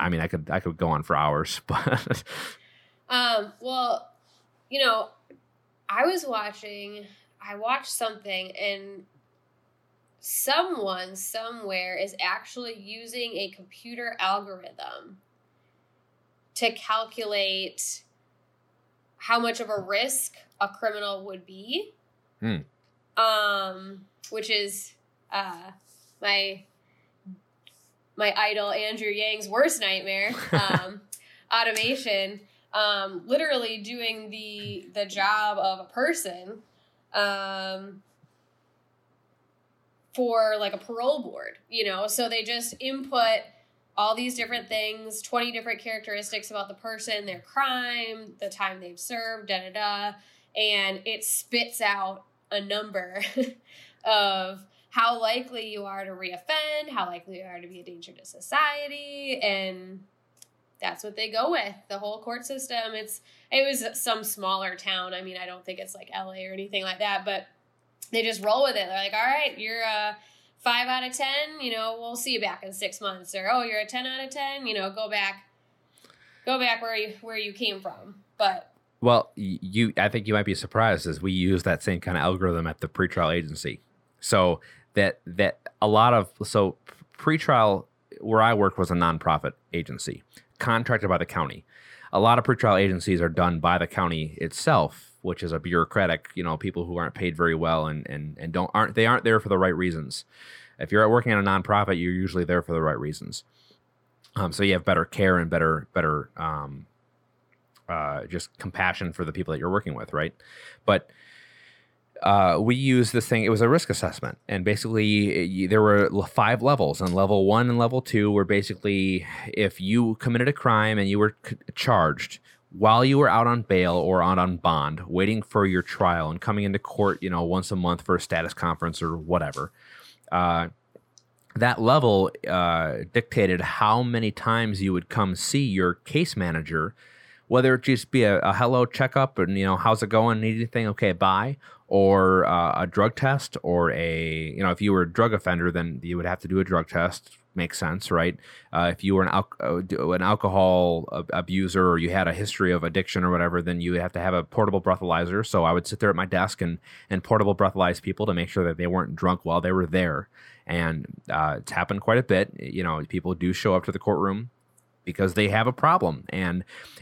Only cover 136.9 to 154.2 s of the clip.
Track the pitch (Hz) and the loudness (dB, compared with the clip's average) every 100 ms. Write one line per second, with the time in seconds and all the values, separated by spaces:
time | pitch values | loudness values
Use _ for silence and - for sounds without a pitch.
136.9 | - - - - - - 127 131 127 139 | -8 -20 -20 -20 -16 0 4 4 4 2
137.9 | 123 - 131 110 95 95 95 123 127 123 | 0 0 4 4 4 4 4 4 4 2
138.9 | - 131 139 135 - 90 98 95 92 113 | 2 0 2 0 0 0 2 2 4 4
139.9 | 110 104 110 113 110 110 110 117 120 110 | 2 4 4 4 2 0 -2 -2 -2 -2
140.9 | 101 104 87 95 95 123 139 - - - | 0 0 2 4 4 0 -4 -12 -18 0
141.9 | 101 98 98 92 92 - 87 85 - 87 | 4 6 8 6 6 4 4 2 0 0
142.9 | 101 110 - 135 135 - - - 87 85 | 2 2 2 0 0 -4 -6 0 2 2
143.9 | 62 85 80 80 80 80 - 95 90 104 | 2 -2 -2 -2 -4 -6 -2 0 2 4
144.9 | 95 85 85 113 107 - 87 87 85 85 | 4 4 4 2 2 0 2 2 0 -2
145.9 | 64 82 87 85 90 85 95 90 90 80 | -6 -6 -4 -2 -4 0 0 2 0 0
146.9 | 85 87 - - _ _ 87 85 - 85 | 0 0 -2 -16 _ _ -6 -4 -2 -4
147.9 | 92 - 85 87 73 - - - 85 87 | -4 0 2 2 -2 -10 -20 -6 0 0
148.9 | 85 98 95 95 95 - - 64 87 92 | 0 2 4 4 0 -2 -4 -2 -2 -2
149.9 | 98 73 90 92 107 98 95 92 90 87 | -2 0 2 2 2 2 4 6 6 4
150.9 | 82 78 78 82 87 85 92 95 92 92 | 2 -2 -8 -4 -4 0 0 2 4 4
151.9 | 85 82 95 87 85 104 - 92 87 85 | 4 2 2 2 0 -4 0 2 2 0
152.9 | 87 90 98 90 87 87 90 85 87 87 | -2 -2 0 2 2 2 0 -2 -2 0
153.9 | 87 87 87 | 0 -2 -2